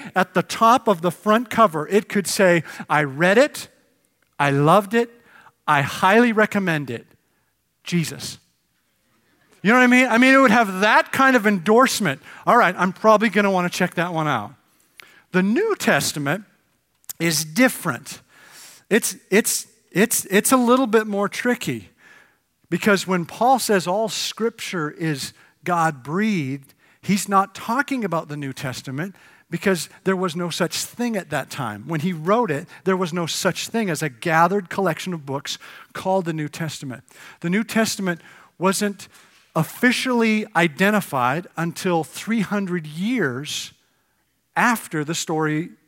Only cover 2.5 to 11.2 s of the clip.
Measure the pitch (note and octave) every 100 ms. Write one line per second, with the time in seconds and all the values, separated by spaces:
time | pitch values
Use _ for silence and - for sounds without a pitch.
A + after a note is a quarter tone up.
2.5 | F3 - - F#3+ D3+ D3 C3 F3 G#3 D4
3.5 | - - _ _ _ _ _ _ - C#3+
4.5 | C#3 D3 F#3 G3+ A3+ A#3 - _ - -
5.5 | _ - D3 C3 - F#3 G#3+ A#3+ G#3+ G#3
6.5 | G#3 F#3+ D#3 C3+ A#2 - _ _ _ _
7.5 | _ _ _ - F3 D3+ C#3+ - - _
8.5 | _ _ _ _ _ _ _ _ _ _
9.5 | _ F3+ B3 B3 B3 C4 A3+ B3+ C4+ C4
10.5 | A3+ G#3+ F#3 G#3 C4 D#4+ -